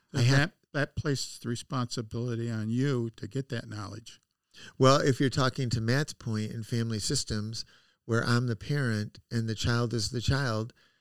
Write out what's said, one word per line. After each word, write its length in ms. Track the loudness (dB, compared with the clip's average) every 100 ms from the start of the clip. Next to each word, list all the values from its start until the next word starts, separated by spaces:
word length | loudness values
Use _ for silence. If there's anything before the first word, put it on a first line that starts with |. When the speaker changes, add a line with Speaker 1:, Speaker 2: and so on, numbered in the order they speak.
| _
Speaker 1:
I 40 | 2
Speaker 2:
But 60 | 6
Speaker 1:
have 120 | 6
Speaker 2:
that, 140 | 4 -2 _
that 220 | -4 -2 -2
places 440 | -2 -2 -4 -8
the 80 | -6
responsibility 1000 | -6 -4 -4 -4 -4 -6 -4 -4 -4 -4
on 200 | -4 -2
you 400 | 0 2 0 -2 -6
to 100 | -8
get 220 | -6 -4
that 200 | -6 -8
knowledge. 500 | -10 -10 -12 -16 -20 _ _ _ -20 -10 4
Speaker 1:
Well, 200 | 6 8
if 220 | 4 2
you're 100 | 2
talking 400 | 2 0 0 -2
to 100 | 0
Matt's 320 | 2 0 0
point 380 | -6 -6 -4 -4
in 120 | -6
family 360 | -4 -4 -2 -2
systems, 640 | -2 -2 -2 -4 -4 -8 -12 _ _ _ -2
where 180 | 0 4
I'm 220 | 2 2
the 80 | -2
parent 640 | -2 -2 0 0 -4 -10 -6
and 160 | -2 -2
the 60 | 0
child 380 | 2 2 2
is 160 | 0 -2
the 120 | -2
child, 520 | 0 0 2 -2 -4 -8 _ _